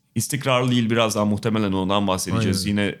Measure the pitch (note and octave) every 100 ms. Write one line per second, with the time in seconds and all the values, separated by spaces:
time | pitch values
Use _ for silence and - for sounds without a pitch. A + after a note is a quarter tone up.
0 | _ - - C#3 C3+ B2+ B2+ B2 A2+ A#2
1 | A2+ G#2+ G#2 G#2 A2+ A2 G2+ F#2+ F#2 G2+
2 | G2+ F#2 F#2 G#2+ G#2+ F#2+ G2 G#2 G2+ -